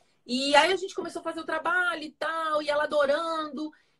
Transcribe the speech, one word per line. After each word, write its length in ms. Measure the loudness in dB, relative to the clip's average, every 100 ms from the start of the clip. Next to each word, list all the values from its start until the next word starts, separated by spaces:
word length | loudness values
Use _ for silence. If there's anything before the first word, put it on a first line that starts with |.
| _ _ -6
E 300 | -4 4 6
aí 160 | 6
a 40 | 2
gente 200 | -2 -8
começou 240 | -8 -6
a 40 |
fazer 160 | -8 -8
o 60 | -4
trabalho 560 | -4 0 0 0 -2
e 80 | -8
tal, 500 | -8 -6 -4 0 -2
e 60 | 0
ela 160 | 0 2
adorando. 880 | 2 4 2 0 -2 -4 -6 -8 -10 _ _